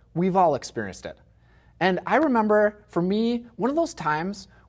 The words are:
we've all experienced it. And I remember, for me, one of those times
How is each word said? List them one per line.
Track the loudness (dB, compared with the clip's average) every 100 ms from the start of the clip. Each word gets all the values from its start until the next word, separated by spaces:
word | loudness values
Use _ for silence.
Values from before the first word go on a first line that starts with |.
| _
we've | -2 0 2
all | 2 0
experienced | -4 -8 -8 -10 -14
it. | -16 _ _ _ _ _ -2
And | 0 0 0
I | 2
remember, | 2 2 4 4 2 0 _
for | -2
me, | 0 0 0 -2 -6 -4
one | -2
of | 0
those | -2
times | -4 -4 -4 -4 -8 -14 -20